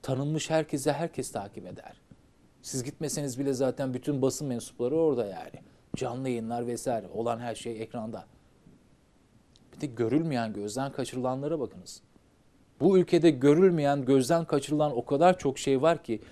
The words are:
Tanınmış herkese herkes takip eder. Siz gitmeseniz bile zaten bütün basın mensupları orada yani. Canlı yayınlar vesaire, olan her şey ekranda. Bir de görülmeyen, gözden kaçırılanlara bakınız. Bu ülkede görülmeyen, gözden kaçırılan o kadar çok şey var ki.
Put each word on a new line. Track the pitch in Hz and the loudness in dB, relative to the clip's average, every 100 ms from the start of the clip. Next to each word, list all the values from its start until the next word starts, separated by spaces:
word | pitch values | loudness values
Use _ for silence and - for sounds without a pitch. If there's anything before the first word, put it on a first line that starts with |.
Tanınmış | - 131 143 156 - | -4 -4 -2 -4 -2
herkese | 160 151 147 143 | -2 -2 -2 -2
herkes | 139 165 - 120 | -2 -4 -6 -8
takip | 110 98 - 90 | -8 -10 -14 -14
eder. | 95 - - _ - _ _ _ _ | -16 -18 -20 _ -20 _ _ _ _
Siz | - 135 | -8 -6
gitmeseniz | 123 - 151 147 143 120 | -6 -8 -6 -4 -6 -4
bile | 139 | -2
zaten | 127 131 127 135 | 0 0 0 -4
bütün | 127 135 139 | -4 -4 0
basın | 135 - 147 | 0 0 -6
mensupları | 120 110 - 120 156 | -6 -8 -6 -2 2
orada | 160 131 104 | 2 2 -4
yani. | 92 - - - _ _ - | -8 -14 -18 -20 _ _ -6
Canlı | 123 120 131 | -6 -4 -4
yayınlar | 120 113 120 120 | -6 -4 -6 -4
vesaire, | 117 131 113 95 | -4 -4 -4 -4
olan | 101 117 117 | -4 -4 -4
her | 120 107 | -6 -8
şey | 120 110 | -10 -10
ekranda. | 113 123 110 107 - _ _ _ - - _ _ _ _ _ _ _ _ _ - | -10 -8 -8 -10 -16 _ _ _ -20 -20 _ _ _ _ _ _ _ _ _ -10
Bir | |
de | 147 | -10
görülmeyen, | 117 113 139 165 127 113 | -2 0 2 0 -2 -4
gözden | 104 104 113 139 | -6 -6 -6 -6
kaçırılanlara | 135 123 127 127 131 147 165 | -6 -8 -4 -4 -4 -4 -4
bakınız. | 113 92 90 - _ _ _ _ _ _ _ _ | -6 -10 -20 -20 _ _ _ _ _ _ _ _
Bu | 165 190 | 6 6
ülkede | 175 170 165 | 6 6 6
görülmeyen, | 135 139 151 190 170 143 143 127 | 6 6 8 6 6 2 2 4
gözden | 135 123 170 165 | 4 6 2 2
kaçırılan | 147 - 151 151 123 | -2 0 0 2 0
o | - | -2
kadar | 143 175 185 | 4 6 6
çok | 139 131 | -2 -2
şey | - 135 | 0 4
var | 156 170 | 4 2
ki. | - 110 - | -2 -6 -8